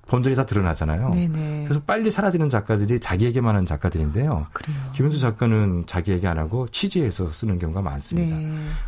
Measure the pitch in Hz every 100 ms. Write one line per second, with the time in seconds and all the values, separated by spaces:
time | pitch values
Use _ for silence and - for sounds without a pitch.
0 | - 127 127 131 135 104 92 78 78 80
1 | 127 175 170 156 151 151 147 147 - 214
2 | 220 - 202 175 151 117 104 107 104 120
3 | - 92 120 123 117 104 90 73 92 80
4 | 76 87 147 95 76 - - 143 131 -
5 | 139 151 127 107 120 110 101 87 85 90
6 | 85 90 92 80 78 117 123 - 196 175
7 | 127 - 87 - 110 90 85 87 90 71
8 | - 170 165 160 156 156 151 151